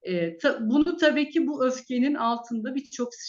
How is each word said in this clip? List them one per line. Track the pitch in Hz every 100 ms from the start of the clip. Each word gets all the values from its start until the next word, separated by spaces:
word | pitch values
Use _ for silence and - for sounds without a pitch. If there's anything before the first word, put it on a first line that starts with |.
E, | - 180 170 170
ta-, | 285 - 220
bunu | 277 311 330
tabii | 302 294 294
ki | 330 269
bu | 285 254
öfkenin | 254 - 247 269 294
altında | 233 233 - 226 226 269
birçok | 269 - 240 -